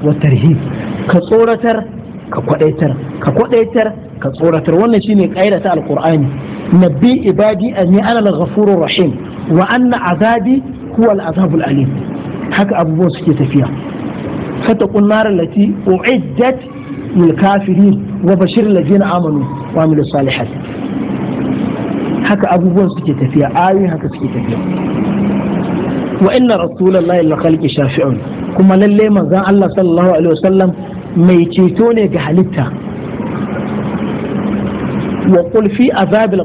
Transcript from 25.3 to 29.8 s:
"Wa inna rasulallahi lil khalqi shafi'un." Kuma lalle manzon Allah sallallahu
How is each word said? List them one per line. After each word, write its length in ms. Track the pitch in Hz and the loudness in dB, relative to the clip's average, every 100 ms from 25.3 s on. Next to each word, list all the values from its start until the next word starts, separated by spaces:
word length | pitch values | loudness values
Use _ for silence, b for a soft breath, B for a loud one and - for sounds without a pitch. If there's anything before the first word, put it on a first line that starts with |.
| - - - - - - - - - | -2 -2 -4 -4 -4 -4 -4 -4 0
"Wa 80 | 190 254 | 2 4
inna 220 | 247 190 | 2 2
rasulallahi 680 | 170 - 185 185 170 180 | -2 0 2 2 2 2
lil 120 | 156 151 | 2 0
khalqi 320 | 165 156 151 | 0 2 0
shafi'un." 480 | - 135 165 135 107 - - - | 0 0 0 0 -2 -6 -10 -6
Kuma 240 | - 190 190 | 4 4 6
lalle 320 | 208 208 214 | 4 4 4
manzon 320 | 196 151 185 190 | 2 2 0 2
Allah 240 | 202 185 | 2 2
sallallahu 420 | 202 | 2